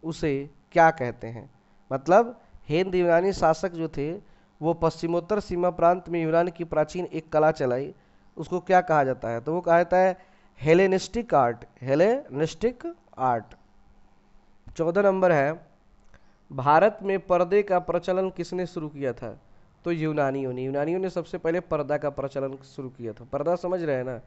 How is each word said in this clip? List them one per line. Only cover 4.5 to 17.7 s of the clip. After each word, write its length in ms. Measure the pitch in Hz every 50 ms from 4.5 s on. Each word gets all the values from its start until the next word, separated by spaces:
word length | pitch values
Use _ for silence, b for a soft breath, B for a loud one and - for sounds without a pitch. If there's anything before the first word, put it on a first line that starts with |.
| b _
वो 120 | 147 160 170
पश्चिमोत्तर 640 | 165 170 160 156 - 175 165 170 175 165 170 214 208
सीमा 280 | - - 180 175 180 180
प्रांत 380 | 170 175 170 170 180 185 175 165
में 120 | 170 170
यूनान 280 | 165 156 160 165 175 180
की 140 | 165 - 170
प्राचीन 400 | 165 151 151 156 151 - 180 180 -
एक 240 | - 160 156 _
कला 200 | - 151 156 156 156
चलाई, 400 | - 143 127 120 131 139 156 b b b b b b b b b -
उसको 220 | 160 - 180 185
क्या 180 | 190 - 185 180
कहा 220 | 180 180 160 151 139
जाता 260 | 131 127 113 - 113
है? 120 | 117 117
तो 120 | 123 151 160
वो 80 | 180
कहा 160 | 170 170 165 170
जाता 200 | 175 175 180 185
है 200 | 185 190 180 b b b b b b b b -
हेलेनिस्टिक 760 | 123 151 165 180 196 190 185 185 - - - - 233 - 160
आर्ट, 300 | 143 127 120 120 117 - - _ _
हेलेनिस्टिक 1120 | 123 131 135 151 180 214 247 277 302 - 127 139 160 156 - - 214 240 247 - - 339 339 - _ _ - -
आर्ट। 360 | 131 127 120 113 101 - - - _ _ _ _ _ _ _ _ _ _ _ _ _ _ - - _ _ _ _ _ -
चौदह 340 | - - 165 165 175 202
नंबर 300 | 202 196 190 190 185 180
है, 220 | 165 143 135 143 160 175 - - _ _ _ _ _ _ _ b b b b b b b _ -
भारत 480 | 143 135 123 143 151 165 185 220 214 - 190
में 160 | 196 196 190
पर्दे 400 | - - 180 175 180 170 196 208 202
का 160 | 202